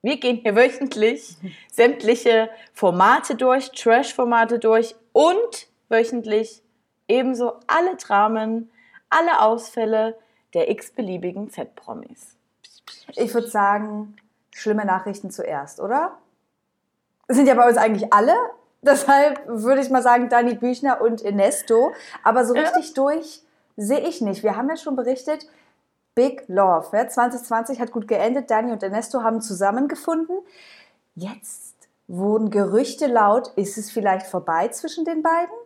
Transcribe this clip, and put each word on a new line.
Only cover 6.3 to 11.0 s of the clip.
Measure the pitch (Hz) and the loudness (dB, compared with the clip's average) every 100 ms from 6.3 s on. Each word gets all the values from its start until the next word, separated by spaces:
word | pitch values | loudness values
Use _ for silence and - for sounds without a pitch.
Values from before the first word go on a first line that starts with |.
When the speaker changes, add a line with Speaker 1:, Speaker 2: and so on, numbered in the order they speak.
| 214 220 - _ _ _ _ - | -2 -4 -12 _ _ _ _ 0
Speaker 1:
ebenso | 240 254 233 240 - - | 0 0 -2 -4 -4 -2
alle | 330 359 359 | 0 0 -4
Dramen, | - 202 214 226 220 226 226 _ _ - _ | -2 0 2 0 -4 -6 -8 _ _ -20 _
alle | 320 339 320 | 0 2 2
Ausfälle | 214 233 - - 220 220 220 226 _ _ _ | 2 0 -6 -6 -2 0 -2 -6 _ _ _
der | 170 - | -2 -2
x-beliebigen | - - - | -4 -6 -8